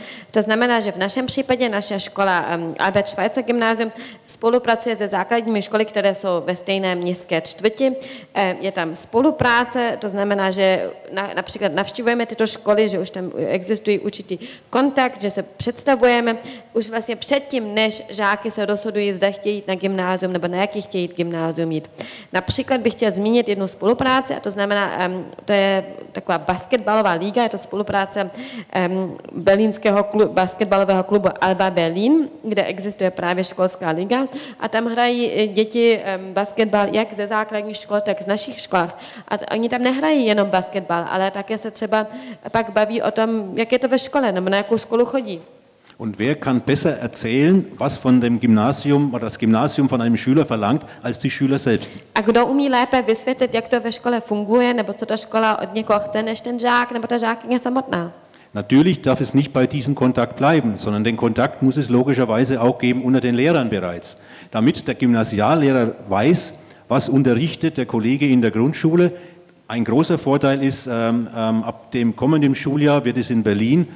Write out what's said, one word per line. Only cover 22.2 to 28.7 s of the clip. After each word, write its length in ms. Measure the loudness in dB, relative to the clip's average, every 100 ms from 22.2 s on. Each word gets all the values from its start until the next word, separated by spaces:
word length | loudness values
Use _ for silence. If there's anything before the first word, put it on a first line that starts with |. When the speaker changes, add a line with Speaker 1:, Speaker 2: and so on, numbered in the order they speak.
| -6
Speaker 1:
Například 480 | -4 -2 -4 -2 0
bych 120 | 0
chtěla 180 | 0 -2
zmínit 380 | 0 2 2 2
jednu 200 | -2 -4
spolupráci, 680 | -2 0 2 2 0 0
a 60 | -6
to 100 | -6
znamená, 520 | -4 0 0 0 -2
em, 220 | -2 -4 -10 -14
to 80 | 0
je 320 | 2 4 2 -2 -12 -12
taková 260 | -10 -2 -2
basketbalová 760 | 0 -4 0 -2 2 2 2
liga, 300 | 0 0 0
je 60 | 0
to 100 | -2
spolupráce, 720 | -6 -4 -2 -2 -2 -2 -4 -6 -14 -14 -6